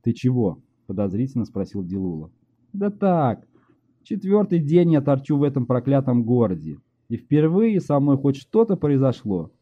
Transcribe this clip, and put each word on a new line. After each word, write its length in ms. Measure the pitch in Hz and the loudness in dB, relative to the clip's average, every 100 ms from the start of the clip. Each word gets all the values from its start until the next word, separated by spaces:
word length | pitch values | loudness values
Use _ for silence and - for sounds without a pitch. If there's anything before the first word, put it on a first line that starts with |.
«Ты 140 | - | -4
чего?» 480 | 117 127 123 104 78 _ _ - | -2 -2 0 -2 -4 _ _ -12
подозрительно 580 | 98 98 98 135 135 | -6 -4 -4 -4 -4
спросил 400 | 104 95 95 101 | -6 -6 -8 -8
Дилула. 460 | 90 98 95 80 80 _ _ _ _ | -8 -6 -6 -8 -12 _ _ _ _
«Да 160 | 196 202 | -6 -6
так, 580 | 202 196 175 135 101 _ _ _ _ _ _ | -2 0 0 0 -2 _ _ _ _ _ _
четвёртый 560 | _ 214 190 208 208 175 | _ -8 0 0 2 0
день 320 | 143 165 175 | 2 4 4
я 100 | 151 | 2
торчу 340 | 135 135 139 147 | 2 -2 0 0
в 60 | |
этом 240 | 143 139 120 | 0 -2 -2
проклятом 580 | 127 120 139 131 120 | -2 2 0 2 0
городе, 540 | 113 123 110 87 78 71 _ _ _ | 2 2 2 -2 -8 -14 _ _ _
и 80 | 113 | -12
впервые 600 | - 147 156 180 226 202 | 0 2 2 2 2 0
со 200 | - 147 | 0 0
мной 160 | 143 139 | 2 2
хоть 200 | 139 139 | 0 -2
что-то 420 | - 220 226 190 | -2 0 2 0
произошло. 760 | 147 139 135 120 104 92 80 _ | 0 2 0 -2 -4 -6 -6 _